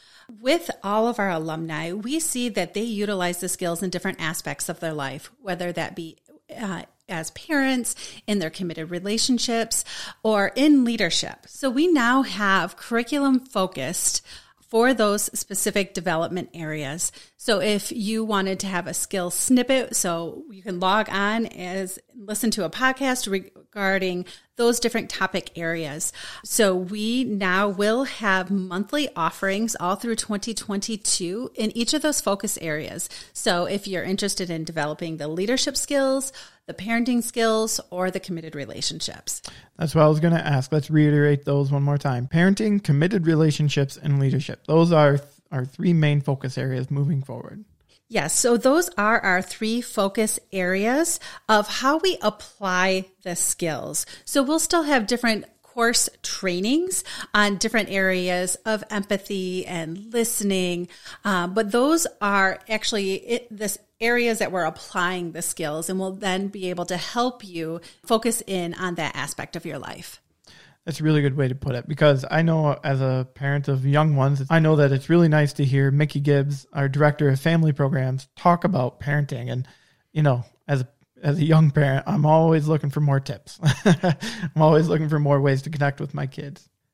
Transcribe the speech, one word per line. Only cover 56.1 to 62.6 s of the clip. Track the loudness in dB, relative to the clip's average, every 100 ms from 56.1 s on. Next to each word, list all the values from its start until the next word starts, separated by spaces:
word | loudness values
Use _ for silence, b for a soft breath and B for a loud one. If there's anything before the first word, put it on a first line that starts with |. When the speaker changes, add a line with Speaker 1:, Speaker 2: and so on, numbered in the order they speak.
| -4
Speaker 1:
trainings | -10 -4 -2 -2 0 0 0 -4 -6 B B 2
on | 4 2
different | 0 -2 0
areas | 0 2 2 0 0 -2 -4 -2
of | -4 -2
empathy | -6 -2 -4 -4 -6 -4 -6 -6
and | -6 -6 -10 -6
listening, | -2 -2 0 0 0 0 -2 -6 B B B
uh, | -2 0 0
but | -2 0
those | 2 2 2 0 -4
are | 0 4 2 0